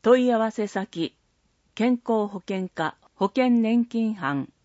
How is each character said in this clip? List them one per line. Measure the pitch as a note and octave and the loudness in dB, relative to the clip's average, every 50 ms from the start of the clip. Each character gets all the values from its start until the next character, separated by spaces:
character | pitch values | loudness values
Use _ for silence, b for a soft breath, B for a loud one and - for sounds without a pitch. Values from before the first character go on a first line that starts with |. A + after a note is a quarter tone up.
| - | 6
問 | A3 B3 B3+ B3 | 4 4 4 4
い | B3 | 2
合 | A#3+ | 2
わ | A3 A3 A3 | 2 0 -2
せ | - - G#3 | -2 -4 -6
先、 | G3+ - G3 F#3+ - - E3+ E3 - _ _ _ _ _ _ _ _ _ _ _ _ _ | -4 -4 -6 -6 -6 -6 -6 -6 -6 _ _ _ _ _ _ _ _ _ _ _ _ _
健 | - G#3+ B3 B3+ | -2 0 0 0
康 | A#3+ _ - A3+ A3 G#3 | 0 _ -2 0 0 0
保 | G3+ G3+ F#3 _ | -2 -6 -12 _
険 | - G3 F#3+ F#3 F#3 | -6 -6 -6 -6 -8
課、 | _ - D#3+ D#3 - _ _ _ _ | _ -6 -6 -6 -8 _ _ _ _
保 | _ G3 | _ -2
険 | G3+ _ C4 B3+ B3+ A#3+ A#3 | -2 _ 0 2 4 4 2
年 | A3+ A3 A#3 A#3+ A#3 | 2 2 2 0 0
金 | A#3+ - A3+ A3+ A3 G#3+ | 0 -2 -4 -2 -2 -4
班。 | G3 E3+ C3+ C#3+ C#3 C3 - _ _ | -4 -4 -4 -4 -4 -6 -8 _ _